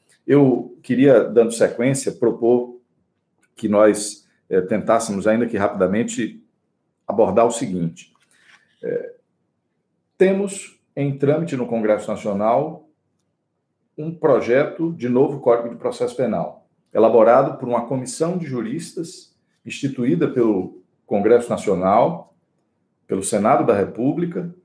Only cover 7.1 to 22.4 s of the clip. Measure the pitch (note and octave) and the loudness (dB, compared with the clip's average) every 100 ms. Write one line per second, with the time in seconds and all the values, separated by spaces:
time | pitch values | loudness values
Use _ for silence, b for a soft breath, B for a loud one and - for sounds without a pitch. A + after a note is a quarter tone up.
7.1 | G#2 G2+ G2 A#2 A#2 B2 F2+ E2+ - - | 0 2 2 2 0 -6 -4 -6 -8 -18
8.1 | _ b b b b b _ - - - | _ b b b b b _ -8 -8 -8
9.1 | - _ _ _ _ _ _ _ _ _ | -16 _ _ _ _ _ _ _ _ _
10.1 | - F#3 G3 G3 - - _ _ - C#3+ | 0 2 2 -4 -8 -16 _ _ -6 -4
11.1 | C3+ C#3 D#3 E3 C3+ A#2 A2+ G#2+ G#2 - | -2 0 0 -2 -6 -4 -2 0 0 -2
12.1 | G#2 A2 G2 G#2+ B2 D#3+ E3+ _ _ _ | -8 -6 -2 0 0 -2 -8 _ _ _
13.1 | _ _ _ _ _ _ _ _ - D3+ | _ _ _ _ _ _ _ _ -12 -12
14.1 | E3 D3+ A#2 G#2+ B2+ D3 - E3 E3 A#2+ | -4 2 2 2 0 0 -4 -6 -4 -2
15.1 | B2 D3 C#3+ C3 A#2 A#2 A#2 B2 - B2 | 2 2 0 0 0 0 -8 -8 -6 -6
16.1 | - A#2+ F#2 D#2 - _ _ _ G#2 A2 | -2 -2 -2 -6 -10 _ _ _ 2 4
17.1 | A2+ A2 B2 C#3 - B2 A#2 A#2 C3 B2+ | 6 6 6 2 -4 -4 -4 -4 -6 -8
18.1 | - E3 F#3 D3+ B2+ G#2+ D3 - - E3 | -6 -4 -4 -6 -6 -6 -8 -10 -10 -12
19.1 | - - _ _ _ - - C#3 C3 A#2+ | -14 -20 _ _ _ -16 -8 -8 -4 -2
20.1 | E3 C#3 C3 A2+ G2 F2+ - _ _ _ | 0 0 0 0 0 -4 -12 _ _ _
21.1 | G#2+ G#2 A#2 A#2+ G#2 - F#2 F#2 G#2+ D3 | -2 4 4 2 -4 -2 0 2 2 2
22.1 | E3+ - _ | -2 -12 _